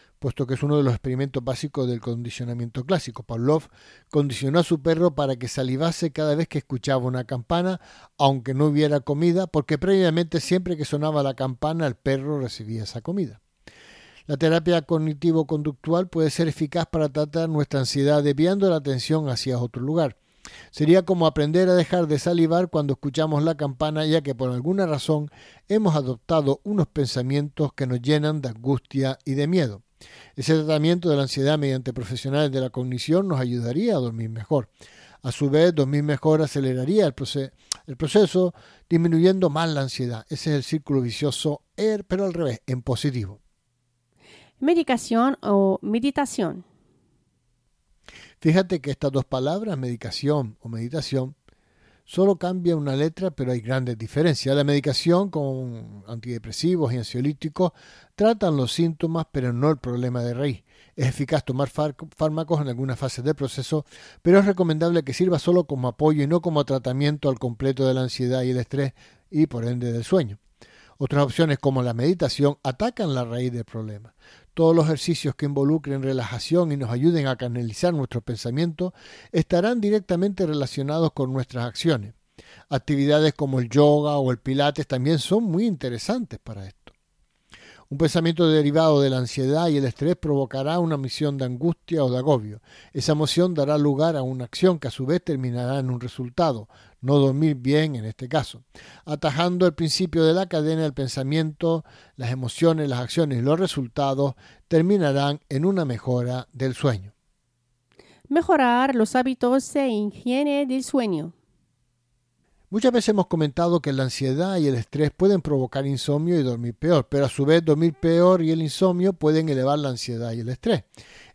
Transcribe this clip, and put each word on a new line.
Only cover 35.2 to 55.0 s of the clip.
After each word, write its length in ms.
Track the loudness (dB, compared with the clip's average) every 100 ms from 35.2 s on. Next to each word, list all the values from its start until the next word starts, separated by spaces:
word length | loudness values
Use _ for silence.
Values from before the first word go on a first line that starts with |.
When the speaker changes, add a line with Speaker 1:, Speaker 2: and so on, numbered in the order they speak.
Speaker 1:
A 100 | -8
su 180 | -2 2
vez, 240 | 4 4
dormir 300 | 4 0 0
mejor 380 | 0 0 2 2
aceleraría 640 | 2 -2 -2 -2 0 2 2
el 80 |
proce-, 380 | 0 -6 -6 -8 _ -12 -12 -12
el 80 | -6
proceso, 580 | 2 4 4 4 0 -2 -16 -20 0
disminuyendo 600 | 2 4 6 4 4 0
más 200 | 0 -2
la 120 | -2
ansiedad. 440 | -4 -4 -6 -6 -10
Ese 220 | -8 -2
es 40 | -2
el 60 |
círculo 380 | -2 -6 -2 -2
vicioso, 600 | -2 -2 -4 -2 -4 -4 _ -4
er-, 260 | -2 -2
pero 220 | -2 -2 -2
al 80 |
revés, 280 | -2 -4 -4 -6
en 140 | -6
positivo. 580 | -4 -4 -2 -4 -8 -12 _ _ _ _ _ _ _ _ _ -20 _ _
Speaker 2:
Medicación 800 | 0 2 2 -2 0 0 2 0
o 380 | 0 2 2 0
meditación. 840 | -2 -2 -2 -2 -4 -2 -4 -6 -16 _ _ _ _ _ _ _ _ _ _ _ _ _ -20 -20 -20 _
Speaker 1:
Fíjate 420 | 2 4 2 -2
que 100 | -4
estas 200 | -4 -2
dos 120 | -2
palabras, 540 | -2 -2 -2 -4 -4 -6
medicación 800 | -6 -8 -8 -4 0 0 -2 -8
o 80 | -12
meditación, 680 | -8 -6 -6 -4 -4 -4 -8 _ _ _ _ _ _ -6
solo 320 | 2 2 2
cambia 380 | -2 -2 0 0
una 200 | 0 0
letra, 360 | -2 -2 -6
pero 200 | -4 -4
hay 100 | -4
grandes 360 | -2 -2 -2 -6
diferencias. 580 | -4 0 2 0 0 2
La 80 |
medicación 680 | 2 2 0 0